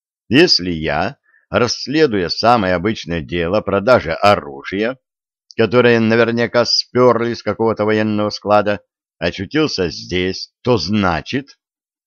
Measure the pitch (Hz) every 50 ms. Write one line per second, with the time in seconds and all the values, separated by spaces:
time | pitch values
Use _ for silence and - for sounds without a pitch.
0 | _ _ _ _ _ - 107 143 180 160 - - 87 92 85 78 78 76 73 80
1 | 90 120 143 _ _ _ _ _ _ - - 107 123 110 - - - 120 139 160
2 | 156 135 104 98 85 80 - - - 113 123 117 98 92 90 87 87 110 113 -
3 | - 82 85 82 71 - 87 87 85 85 95 90 - 101 95 98 98 123 123 104
4 | 90 85 80 - 101 101 101 82 73 71 67 69 - - 90 101 110 120 131 _
5 | _ _ _ _ _ _ _ _ _ _ _ - 113 95 117 123 117 120 117 113
6 | 113 110 113 117 113 113 117 117 117 107 - 120 117 - - - - _ - 123
7 | 127 123 113 113 117 120 113 - - 107 95 - 113 113 104 - 104 107 107 107
8 | 107 107 104 104 104 104 - - - 101 104 104 101 104 104 95 _ _ _ _
9 | _ _ _ - - 104 - - 101 - - 151 156 131 - - 90 80 - 110
10 | 117 113 87 90 92 95 92 - - - _ _ - 123 123 98 - 95 107 107
11 | 98 90 82 76 - - 120 139 139 _ - _ _ _ _ _ _ _ _ _
12 | _